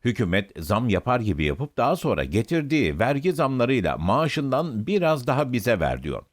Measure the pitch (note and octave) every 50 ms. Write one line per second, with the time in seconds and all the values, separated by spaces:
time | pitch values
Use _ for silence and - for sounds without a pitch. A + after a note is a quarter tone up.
0 | _ A#2 A2+ - A#2 F2+ F2 G2 G2+ - - - E2 D#2 G#2 G#2+ B2 A#2+ G2 F2
1 | - B2 B2 B2 A2+ G#2 F2+ C#2+ D#2 D2 C#2+ F2 C#3+ D3 _ - A#2+ C3+ E3+ F3
2 | - D#3 G#2 D2+ C#2 C#2 D2 G#2+ A2+ - E3+ E3 D3+ C#3 D#3 D3+ A#2+ D#2+ D2 D2
3 | A2 B2 C#3+ C#3 C#3 F#3 F3 C#3+ D#3 C3+ C3+ B2+ A#2+ A#2+ C3+ B2 F#2 D#2+ C2+ C2
4 | D#2+ F2+ G#2 C#3 D#3+ D3+ - D#3+ C#3+ C3+ C3 C3+ E3 E3+ B2 G#2+ G#2+ C#3 G3+ G3+
5 | F3 D#3+ D#3+ D3 A#2+ C#3+ C3+ C3+ D3 C3 B2 A#2+ G2+ B2 A#2 F#2+ D2+ C2+ B1+ C2
6 | B1+ D2 B1+ G1+ - _